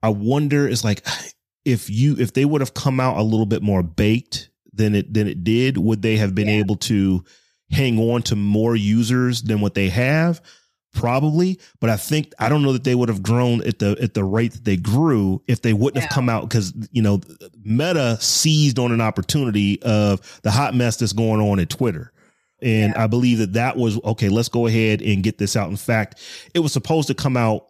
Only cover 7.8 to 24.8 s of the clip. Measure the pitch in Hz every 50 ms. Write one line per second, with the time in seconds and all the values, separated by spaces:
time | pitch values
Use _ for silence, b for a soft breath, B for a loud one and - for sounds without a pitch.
7.8 | 139 131 117 110 113 117 120 120 110 - 113 104 101 101 104 107 110 117 117 113
8.8 | 104 101 107 113 120 110 123 127 127 123 123 113 - - 110 104 104 101 - 101
9.8 | 98 95 87 98 123 131 147 160 160 175 170 160 b b b b b b b b
10.8 | _ _ _ - - 120 123 131 143 156 151 160 180 185 185 180 B B B B
11.8 | - 113 113 101 - - 151 151 147 - - - 110 113 143 151 143 139 131 127
12.8 | 135 135 123 123 123 117 113 98 95 101 117 120 123 123 120 117 - - 107 _
13.8 | 107 101 104 - 127 107 - 110 98 95 98 110 117 117 - - - 107 98 92
14.8 | 82 - 104 127 156 165 139 113 101 95 95 - _ - 123 - - 117 110 104
15.8 | 113 139 - 135 117 - - 143 123 123 117 107 - 110 104 113 101 92 - -
16.8 | 110 - - 127 110 104 101 95 82 - - _ - 95 _ - 104 104 110 120
17.8 | 147 175 180 160 135 120 113 110 - - - - - 160 156 151 151 143 123 123
18.8 | 123 120 117 117 113 110 104 - 92 - - 151 139 123 104 104 104 101 101 -
19.8 | - 117 110 107 104 104 98 92 - - - - _ 107 101 131 143 123 127 123
20.8 | 123 120 107 - 120 104 92 104 113 110 110 107 107 104 101 95 87 78 - -
21.8 | 131 120 95 76 - - _ b b b b b b b b _ - 123 110 110
22.8 | 107 104 107 - 113 110 110 123 123 123 120 110 113 98 95 113 120 131 - -
23.8 | 123 113 104 117 - 107 110 - - 101 98 117 117 - - 120 117 117 110 113